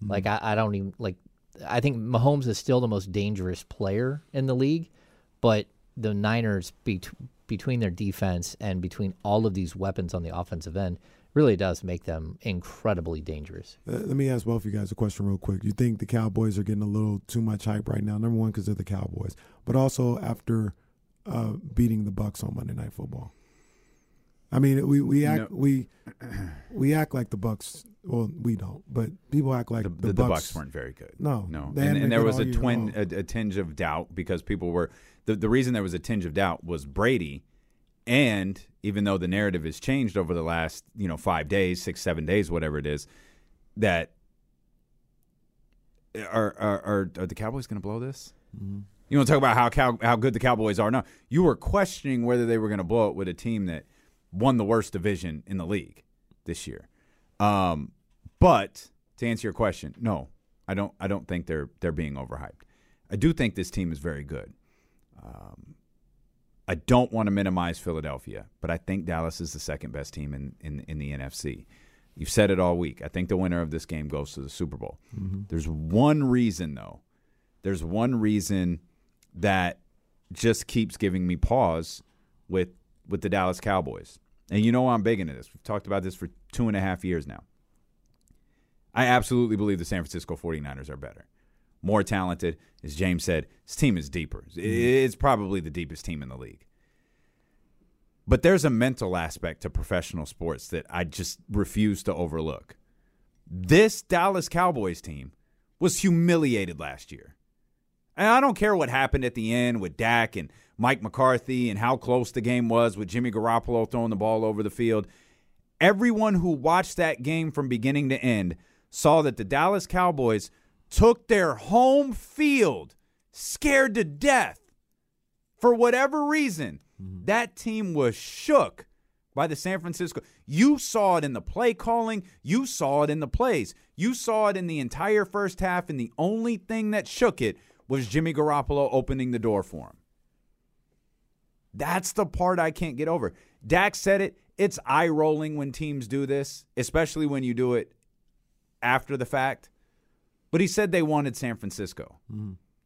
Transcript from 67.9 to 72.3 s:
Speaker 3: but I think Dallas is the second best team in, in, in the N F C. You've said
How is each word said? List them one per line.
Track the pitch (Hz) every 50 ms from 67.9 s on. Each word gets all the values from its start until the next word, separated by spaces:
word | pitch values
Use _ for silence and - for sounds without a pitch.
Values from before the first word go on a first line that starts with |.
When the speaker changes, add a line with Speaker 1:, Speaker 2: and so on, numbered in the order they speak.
| 80 80 76 73 67 67 - - 50 50 53 - _ _
Speaker 3:
but | - 80
I | 85
think | 85 - - 95 101 80
Dallas | 87 85 82 82 82 - -
is | 87 78 -
the | 78
second | - - 73 71 - 60
best | 62 71 71 - -
team | 76 73 71 71
in, | 67 69 67 - _
in, | - 78 73 69 -
in | - 80 73
the | 71 71
N | 71 65
F | 67 67 -
C. | - - 73 60 - - _ _ _ _ _ _ _ _ _ -
You've | - 82
said | -